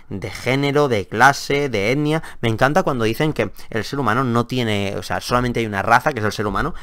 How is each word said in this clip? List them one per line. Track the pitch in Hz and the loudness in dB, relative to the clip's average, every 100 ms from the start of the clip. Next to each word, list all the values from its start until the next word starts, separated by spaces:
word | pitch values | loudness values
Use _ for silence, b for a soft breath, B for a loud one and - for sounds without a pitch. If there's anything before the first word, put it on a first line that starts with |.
| - | -12
de | 101 98 | -8 -8
género, | 92 123 135 143 139 147 | -6 -2 0 2 2 2
de | 110 92 | 0 -2
clase, | 104 131 139 - 143 143 | 4 6 6 0 -2 0
de | 110 101 | 0 0
etnia. | 139 151 160 B B | 0 0 0 B B
Me | 117 | -2
encanta | 110 131 160 | 2 2 2
cuando | 175 131 110 | 0 0 0
dicen | 113 156 | 0 0
que | 139 104 B B | 0 -2 B B
el | 113 | -6
ser | 101 139 | -4 -2
humano | 123 117 | 0 2
no | 131 117 120 | 2 0 0
tiene, | 127 113 104 98 98 | -2 0 0 -2 -4
o | |
sea, | 95 92 | -6 -6
solamente | - 123 123 120 | 0 0 0 -2
hay | 113 | -2
una | 101 | -2
raza, | 98 123 156 | 2 4 4
que | 127 | 0
es | 104 | -2
el | |
ser | 95 104 | -2 -2
humano, | 98 135 B | -2 -2 B